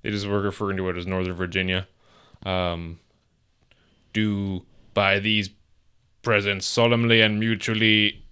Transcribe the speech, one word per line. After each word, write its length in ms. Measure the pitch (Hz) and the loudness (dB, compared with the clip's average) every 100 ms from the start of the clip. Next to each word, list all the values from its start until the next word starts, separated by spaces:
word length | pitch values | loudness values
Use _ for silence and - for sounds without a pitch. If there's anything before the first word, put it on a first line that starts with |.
They 80 | 107 | -4
just 180 | 104 101 | -4 -2
were 120 | 101 | 0
referring 360 | 98 - 104 95 | -2 -2 -4 -2
to 120 | 92 | -4
it 60 | 87 | -4
as 120 | 87 | -4
Northern 260 | 95 92 | -2 -2
Virginia. 540 | 90 90 92 92 92 92 _ _ _ _ _ | -4 -4 -2 0 -2 -4 _ _ _ _ _
Um, 560 | 98 92 90 85 85 82 _ _ _ _ _ _ _ _ _ _ _ | -4 -2 -2 -4 -10 -14 _ _ _ _ _ _ _ _ _ _ _
"Do 520 | 107 107 101 98 92 - - - | -2 0 0 -4 -6 -10 -20 -6
by 240 | - 98 98 | 0 2 2
these 320 | 104 107 95 _ _ _ _ _ _ _ | 2 0 -2 _ _ _ _ _ _ _
presents 440 | 120 104 101 98 - | 0 2 2 -2 -2
solemnly 540 | - 117 120 117 113 | 2 4 4 4 4
and 200 | 110 107 | 4 2
mutually 840 | 113 107 - 110 110 107 107 - - | -2 -2 -2 2 4 4 2 -2 -20